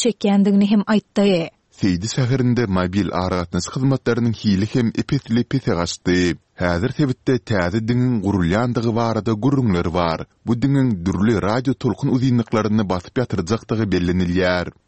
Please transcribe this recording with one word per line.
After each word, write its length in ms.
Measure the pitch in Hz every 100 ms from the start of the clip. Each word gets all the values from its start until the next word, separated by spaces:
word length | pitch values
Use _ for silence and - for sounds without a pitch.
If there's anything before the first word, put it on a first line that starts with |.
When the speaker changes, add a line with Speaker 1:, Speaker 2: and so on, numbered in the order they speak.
Speaker 1:
çekýändigini 640 | 240 - 208 202 196 202 202
hem 100 | 214
aýtdy. 680 | 196 214 - - 202 180 165 - _
Speaker 2:
Seýdi 320 | - 101 90 110
şäherinde 600 | - 123 131 123 120 113
mobil 420 | 92 90 95 90
ara 240 | 87 92 90
gatnaş 280 | 87 - -
hyzmatlarynyň 600 | - 135 131 - 117 120 110
hili 220 | 107 95 107
hem 140 | 135 117
epetli 520 | - - 139 - 117
epete 320 | 120 135 -
gaçdy. 640 | 87 87 - - 90 90 76 _
Häzir 380 | - 90 87 113 -
sebitde 400 | 143 123 - 127
täze 400 | - 104 87 110 110
diňiň 340 | 120 127 120
gurulýandygy 720 | 95 101 85 101 123 120 117
barada 380 | 110 117 113 104
gurrunlar 640 | 107 127 139 120 87 90
bar. 320 | 87 85 80 - _ -
Bu 80 |
diňiň 500 | 117 135 139 131 98 85
dürli 360 | 95 107 104
radio 320 | 90 117 131
tolkun 340 | 127 127 98 139
uzynlyklaryny 760 | 127 131 120 113 113 104 107 98
basyp 280 | 92 - -
ýatyrjakdygy 720 | 120 98 87 113 - 110 110
bellenilýär. 800 | 90 87 90 87 90 90 90 85 -